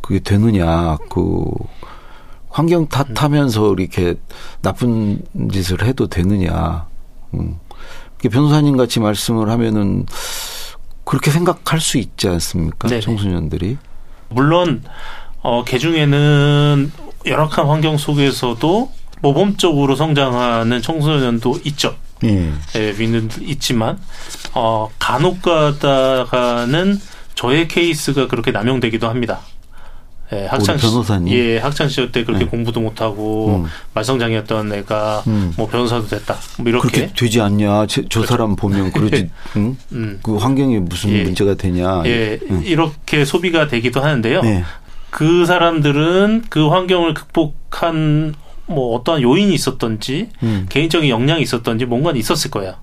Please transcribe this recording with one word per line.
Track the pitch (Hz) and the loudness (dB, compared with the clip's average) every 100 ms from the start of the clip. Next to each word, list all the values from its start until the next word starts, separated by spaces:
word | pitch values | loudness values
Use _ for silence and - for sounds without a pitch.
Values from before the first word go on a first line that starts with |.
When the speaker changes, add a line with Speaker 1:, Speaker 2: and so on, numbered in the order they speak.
Speaker 1:
그게 | - 95 | 0 -2
되느냐? | 76 101 113 101 82 82 82 78 - | 2 4 4 4 2 2 0 -2 -4
그 | 92 87 87 85 - - - - - - - - - - | -2 0 0 -2 -4 -8 -12 -16 -18 -18 -20 -18 -16 -8
환경 | - 160 175 151 | 0 2 2 2
탓하면서 | 127 139 107 147 147 139 107 107 | 0 -2 0 2 4 2 4 2
Speaker 2:
음. | 95 | 2
Speaker 1:
이렇게 | 92 - 87 87 - - - - | 0 0 0 -2 -8 -12 -12 -4
나쁜 | 98 - 123 113 104 101 - - 113 | -4 0 0 2 0 -2 -4 -4 -2
짓을 | 98 90 90 | -2 -2 0
해도 | 107 135 110 | 0 0 -2
되느냐? | 95 90 101 87 82 82 82 - - - - - | 0 2 2 0 0 -2 -2 -6 -10 -12 -14 -8
음. | 87 82 80 - - - - - - | -6 -4 -8 -12 -14 -12 -14 -14 -4
이렇게 | 120 | 0
변호사님 | 110 147 151 147 135 | 4 4 6 4 4
같이 | 120 - | 2 2
말씀을 | 107 101 - 113 107 | 0 0 0 0 2
하면은 | 117 113 107 101 95 92 - - - - - - - - - | 0 2 2 2 0 -2 -6 -8 -8 -10 -10 -10 -10 -12 -10
그렇게 | - 135 - | -2 0 2
생각할 | 151 175 170 - 160 | 2 2 0 0 0
수 | - 147 | 0 -2
있지 | 101 - 101 | -2 -2 0
않습니까? | 87 - 87 80 - - | 0 -2 -2 -2 -2 -2
Speaker 2:
네네. | 120 | -2
Speaker 1:
청소년들이. | 113 113 101 90 78 76 92 143 - - - - - | -2 -2 0 -2 -2 -2 -4 -6 -10 -14 -14 -16 -6
Speaker 2:
물론, | 117 143 170 175 120 - - - - - - | 2 4 4 2 -2 -6 -12 -10 -10 -10 -6
어, | 131 120 | -2 -2
개중에는 | 120 127 160 165 147 143 147 147 143 143 147 143 143 - - - - | 0 0 0 2 2 4 6 6 6 4 4 4 0 -6 -14 -6 0
열악한 | 127 151 160 143 | 2 2 2 2
환경 | 156 156 151 | 4 2 0
속에서도 | 147 147 139 127 123 113 151 202 262 - - - | 0 2 2 2 -2 0 2 2 0 -6 -10 0
모범적으로 | 143 143 202 202 180 143 139 135 | 2 4 2 4 2 4 2 2
성장하는 | 160 143 135 123 123 117 113 123 | 2 2 2 2 2 2 2 0
청소년도 | 117 160 147 151 127 117 123 - | -2 -2 0 2 0 0 0 -2
있죠. | 147 147 - - - - | -4 -4 -4 -4 -12 -2
Speaker 1:
예. | 117 98 82 73 76 113 | 0 2 0 -4 -4 -2
Speaker 2:
예, | 107 101 | -2 -2
있는, | 113 117 113 - | 0 0 -2 -8
있지만, | - 117 - 120 113 196 - - - - - | -8 -6 -2 0 0 -4 -8 -10 -12 -12 -6
어, | 135 113 113 107 - | 0 0 0 -2 -4
간혹 | - 123 175 185 | -2 2 2 2
가다가는 | 180 160 151 147 143 135 131 131 120 127 123 120 120 156 190 202 - - - | 0 2 2 2 2 2 2 2 0 0 2 0 0 2 2 0 -4 -16 -12
저의 | - 120 143 165 | -4 0 2 2
케이스가 | - 175 156 - 139 131 | 2 0 0 0 0 0
그렇게 | 120 113 | 0 0
남용되기도 | 110 113 131 117 107 113 | 0 0 0 0 0 -2
합니다. | 120 113 95 - - - - - - - - - | -2 -2 -6 -8 -16 -16 -16 -14 -14 -14 -14 -8
예, | 104 | -6
Speaker 1:
우리 | 98 | -2
Speaker 2:
학창 | - 104 151 | 0 0 2
시-, | 117 | 2
Speaker 1:
변호사님? | 117 101 101 87 | 2 0 0 2
Speaker 2:
예, | 120 120 113 | 2 2 0
학창 | 127 147 151 | -2 -2 -2
시절 | 143 120 | 0 -2
때 | 131 | -2
그렇게 | 117 107 | 0 0
Speaker 1:
네. | - | 0
Speaker 2:
공부도 | 117 117 120 | -2 -2 -2
못하고 | 110 107 113 104 107 107 107 98 | -4 -2 -4 -2 -2 0 2 0
Speaker 1:
음. | 82 - - | -2 -6 -6
Speaker 2:
말썽장이었던 | - 110 131 117 110 104 110 107 | -4 0 0 0 -2 0 -2 -2
애가 | 101 101 107 107 107 113 | -4 -2 -2 0 -2 0
Speaker 1:
음. | 107 92 82 | 0 0 -2
Speaker 2:
뭐 | 107 | -2
변호사도 | 120 120 117 104 | 0 0 0 -2
됐다. | 104 - - - - | -6 -4 -6 -6 -4
뭐 | 117 | 0
이렇게. | 120 123 | 2 2
Speaker 1:
"그렇게 | 110 175 | 2 -2
되지 | - 120 117 | 0 2 2
않냐? | 104 104 104 101 107 | 2 2 2 2 2
제, | - 87 | -2 -2
저 | 117 | -2
Speaker 2:
그렇죠. | 107 | 0
Speaker 1:
사람 | 120 110 95 | 2 2 0
보면 | 101 101 95 | 0 0 0
그러지, | - 107 131 87 - | 0 2 2 -2 -6
Speaker 2:
<laughs> | - 107 | -6 -2
Speaker 1:
응? | 107 131 - | -2 -4 -10
Speaker 2:
음. | 123 110 98 | -8 -6 -6
Speaker 1:
그 | 113 104 | -4 0
환경이 | 120 135 135 110 | 2 2 2 2
무슨 | 85 87 101 | 0 -2 0
Speaker 2:
예. | 107 | 2
Speaker 1:
문제가 | 90 90 101 | 2 2 2
되냐?" | 95 95 90 90 92 80 | 2 0 0 0 0 0
Speaker 2:
예, | 117 110 107 - | 0 0 -4 -2
Speaker 1:
응. | - | -2
Speaker 2:
이렇게 | - 160 156 147 - 156 143 | 0 0 0 -2 -2 0 2
소비가 | 190 180 165 147 | 0 2 2 2
되기도 | 117 123 123 | 0 0 0
하는데요. | 143 139 110 170 | 0 2 2 2
Speaker 1:
네. | 117 98 82 - - - - | 2 2 -2 -10 -14 -14 -10
Speaker 2:
그 | - 156 175 175 | 0 4 4 4
사람들은 | 180 170 165 147 143 156 185 208 226 - | 4 4 4 2 2 2 4 4 2 0
그 | 156 151 | 2 4
환경을 | 180 185 185 165 | 4 2 2 2
극복한 | 156 - - 151 - - - 170 160 156 151 156 151 - - - | -2 -2 0 0 -2 -8 -2 0 2 2 2 0 -6 -12 -14 -4
뭐 | 156 123 117 | -2 0 0
어떠한 | 143 160 | 0 2
요인이 | 120 160 202 | 4 4 4
있었던지, | 156 - - 117 107 - 143 233 - | 2 0 -2 -4 -4 -4 -4 -6 -4
Speaker 1:
음. | 113 104 95 | -2 -2 0
Speaker 2:
개인적인 | 135 160 175 143 | 0 2 2 2
역량이 | 113 131 165 | 2 2 2
있었던지 | 113 120 117 113 | 0 -2 -2 -2
뭔가 | 127 120 165 | 0 0 0
있었을 | 139 107 165 - | 0 0 -2 -2
거예요. | 110 95 90 | -6 -8 -12